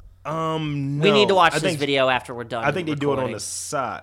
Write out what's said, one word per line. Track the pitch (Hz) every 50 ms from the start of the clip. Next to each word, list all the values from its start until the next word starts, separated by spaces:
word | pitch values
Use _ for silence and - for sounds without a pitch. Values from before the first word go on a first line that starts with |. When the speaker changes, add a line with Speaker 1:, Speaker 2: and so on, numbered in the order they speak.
| - - - - -
Speaker 1:
Um, | 139 160 160 160 160 160 160 156 151 143 143 139 139 143 147
Speaker 2:
We | 165 202
need | 208 208 202
to | 185
Speaker 1:
no. | 196
Speaker 2:
watch | 185 170 160 160
Speaker 1:
I | 156
Speaker 2:
this | 156 185
Speaker 1:
think, | 165 143
Speaker 2:
video | 147 139 139 135 131 131
after | 127 123 - - 123
we're | 120 117
done | 113 127 113
Speaker 1:
I | 127 147
think | 147 185 165
they | 156 147
do | 139 143 143
it | 135
on | 135
Speaker 2:
recording. | 127 123 107
Speaker 1:
the | 101
side. | - - - - - - 151 139 127 107 92 -